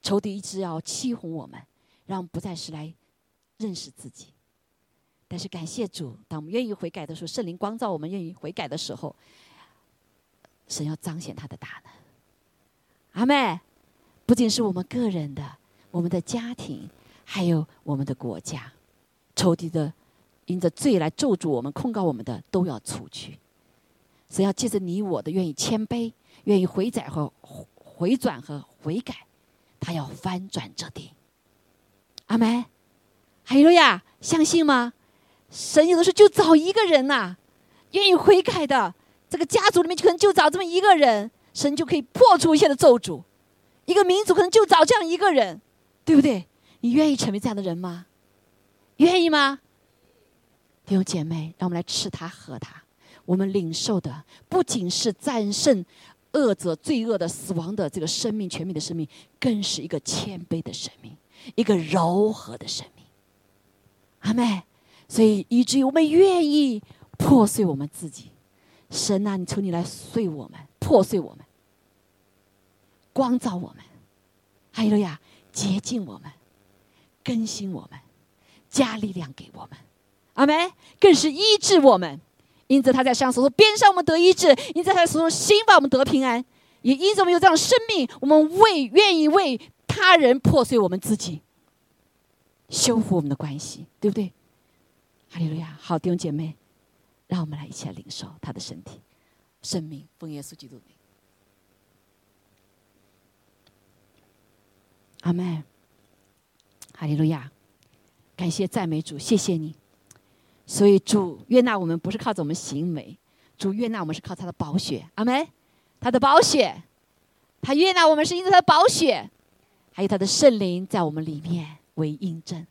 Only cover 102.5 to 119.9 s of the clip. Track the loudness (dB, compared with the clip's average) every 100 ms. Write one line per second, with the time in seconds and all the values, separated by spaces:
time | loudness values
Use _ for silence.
102.5 | _ _ _ _ _ _ _ _ _ _
103.5 | _ _ _ _ _ _ _ _ _ _
104.5 | _ _ _ _ _ _ _ -4 -2 -4
105.5 | -8 -10 _ _ _ _ _ _ _ _
106.5 | _ _ _ -20 -12 -6 0 0 -2 -8
107.5 | _ _ _ _ _ _ _ _ -8 -6
108.5 | -4 -4 -2 -4 -6 -8 -12 -2 0 0
109.5 | -4 -4 -14 _ _ _ _ _ _ _
110.5 | _ _ 2 6 6 4 0 0 -8 0
111.5 | 2 2 0 -2 -4 -6 -6 -6 -6 -6
112.5 | -6 -8 -6 -6 -6 -12 -20 _ _ _
113.5 | _ -6 -4 -4 -6 -8 -8 -10 -12 -12
114.5 | -10 -6 -4 -4 -8 -10 -6 -2 -2 -4
115.5 | _ _ _ _ _ -2 2 6 6 6
116.5 | 2 0 -2 -20 _ _ _ _ _ _
117.5 | _ -4 0 2 4 4 4 0 -2 4
118.5 | 4 6 4 4 2 0 -2 -6 _ _
119.5 | _ _ _ _